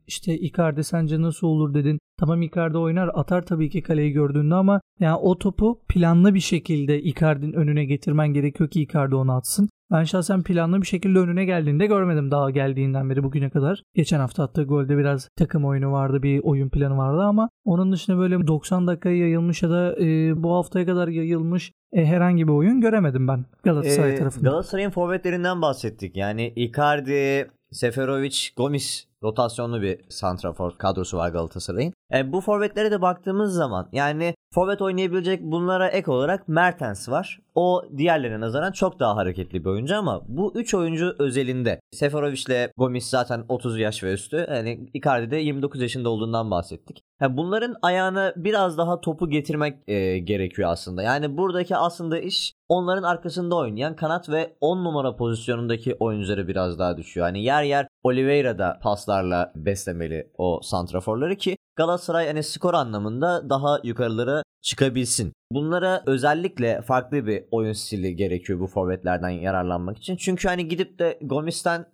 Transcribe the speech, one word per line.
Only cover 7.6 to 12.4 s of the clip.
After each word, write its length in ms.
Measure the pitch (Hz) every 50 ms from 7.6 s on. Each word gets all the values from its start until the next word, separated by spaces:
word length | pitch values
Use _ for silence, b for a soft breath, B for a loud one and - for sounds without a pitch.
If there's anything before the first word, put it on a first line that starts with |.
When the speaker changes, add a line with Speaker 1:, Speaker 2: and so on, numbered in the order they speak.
| 156 147 151 151 147
Speaker 1:
getirmen 440 | 135 143 139 - 160 151 151 151 151
gerekiyor 420 | 143 147 139 147 139 - 160 139
ki 120 | - 170
Icardi 320 | 143 - - 156 135 135 135
onu 180 | 131 131 131
atsın. 360 | 127 127 - - - - 208 208 _ _ _ -
Ben 120 | 185 160 165
şahsen 380 | 156 - 185 170 - 196 185
planlı 400 | 165 - 180 170 165 165 180 202
bir 40 | 185
şekilde 320 | - 196 175 - 196 190 185
önüne 260 | 180 170 170 180 190
geldiğini 360 | 185 180 170 156 147 143 151
de 60 | 202
görmedim 440 | 208 214 196 185 180 165 151 143 135
daha 200 | 143 143